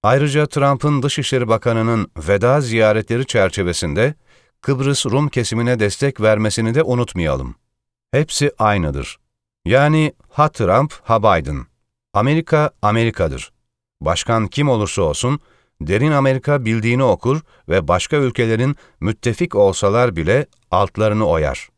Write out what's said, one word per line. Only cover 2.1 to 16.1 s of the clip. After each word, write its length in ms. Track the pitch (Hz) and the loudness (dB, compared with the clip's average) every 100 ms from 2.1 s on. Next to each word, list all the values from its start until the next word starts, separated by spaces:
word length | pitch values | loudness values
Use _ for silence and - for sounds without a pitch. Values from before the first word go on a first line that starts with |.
| - | -6
veda 440 | 78 101 120 143 | 0 2 4 2
ziyaretleri 680 | 127 113 107 107 104 117 135 | 0 2 4 2 -2 -4 -2
çerçevesinde 880 | 117 95 - 87 85 85 76 131 151 _ _ _ _ | 0 0 0 -2 -2 -2 0 0 -2 _ _ _ _
Kıbrıs 460 | - 135 135 143 131 | -4 -2 0 -2 0
Rum 220 | 127 147 | 0 0
kesimine 500 | 127 113 110 120 123 | -2 -2 -2 0 0
destek 420 | 104 - 139 - | 0 0 -4 2
vermesini 540 | 110 107 107 107 113 | 2 2 0 0 0
de 80 | 123 | 0
unutmayalım. 720 | 160 123 120 90 80 67 64 - _ _ _ _ _ | 0 0 -2 -2 -2 -2 -6 -14 _ _ _ _ _
Hepsi 420 | 131 151 - 143 - | -2 -2 0 -2 2
aynıdır. 600 | 107 104 78 69 - - _ _ _ _ | 0 2 0 -4 -10 -16 _ _ _ _
Yani 480 | 85 123 147 156 156 - _ | 0 4 4 2 0 -4 _
ha 180 | - 151 | 0 0
Trump, 440 | - 92 107 147 - | 2 2 2 0 -6
ha 200 | - 113 | -2 2
Biden. 440 | 104 87 67 69 60 _ _ _ _ | 4 2 -2 -8 -10 _ _ _ _
Amerika, 560 | 101 123 156 165 151 151 _ | -2 0 0 0 0 0 _
Amerika'dır. 720 | 104 113 113 - 82 65 - _ _ _ _ _ | 0 0 0 0 -4 -4 -14 _ _ _ _ _
Başkan 460 | 73 87 - 113 104 | -4 -2 -2 -2 -2
kim 220 | - 147 | -2 0
olursa 340 | - 104 - | 0 -2 -2
olsun, 380 | 82 76 120 143 _ _ _ _ | -2 -2 -4 -4 _ _ _ _
Derin 320 | 76 101 151 | -4 0 2